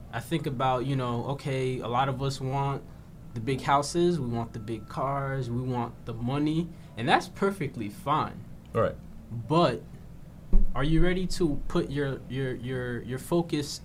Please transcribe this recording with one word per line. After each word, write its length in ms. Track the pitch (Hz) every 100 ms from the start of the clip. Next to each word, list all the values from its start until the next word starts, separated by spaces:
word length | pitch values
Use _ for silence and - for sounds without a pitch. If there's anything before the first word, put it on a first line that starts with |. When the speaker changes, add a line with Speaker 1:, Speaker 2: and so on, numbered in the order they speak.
| -
Speaker 1:
I 60 | 127
think 260 | - 165 147
about, 400 | 123 131 127 135
you 120 | 135
know, 260 | 123 120 123
okay, 520 | 139 143 131 131 127
a 80 | 113
lot 220 | 123 135
of 120 | 123
us 200 | 139 -
want 420 | 127 139 139 135 - - - - -
the 60 | 117
big 220 | 120 131
houses, 580 | 151 143 143 170 175 165
we 80 | 120
want 240 | 117 117
the 80 | 113
big 300 | 107 107 -
cars, 600 | - 131 139 139 135 117
we 120 | 120
want 320 | 127 123 117 - -
the 80 |
money, 540 | 113 120 143 151 160 170 - - -
and 100 | 131
that's 220 | 285 -
perfectly 580 | - 196 202 143 117 104
fine. 500 | - 139 151 104 - - - -
Speaker 2:
Right. 220 | 113 95 - - - - 117 113
Speaker 1:
But 360 | 165 147 - - - - - - - - - - 131
are 80 |
you 180 | 147 160
ready 240 | 180 185 175
to 340 | - 160 131 -
put 200 | 175 170
your, 300 | 143 139 127 -
your, 280 | 131 131 120
your, 460 | 123 127 123 120
your 160 | 120 131
focus 600 | - 170 165 147 143 -